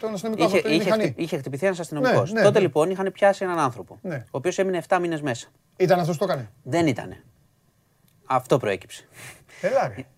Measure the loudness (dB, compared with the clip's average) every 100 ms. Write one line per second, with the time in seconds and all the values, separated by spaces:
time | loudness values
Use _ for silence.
0 | -6 -6 -4 0 2 2 2 0 2 0
1 | 0 -4 -6 -6 -6 -4 -2 -2 -6 -2
2 | 2 2 2 4 6 6 4 4 2 0
3 | -4 2 2 4 -2 0 -2 -2 -14 -12
4 | -8 -8 -8 -6 -2 0 0 -2 0 0
5 | 0 -4 -4 -6 -10 _ _ 0 2 4
6 | 2 -2 -2 -4 -8 _ -4 0 0 -2
7 | -8 -14 -20 _ _ _ _ _ _ _
8 | _ _ -4 -2 2 0 0 -4 -8 -20
9 | -20 -20 -20 -20 _ -6 -2 0 0 -6
10 | -16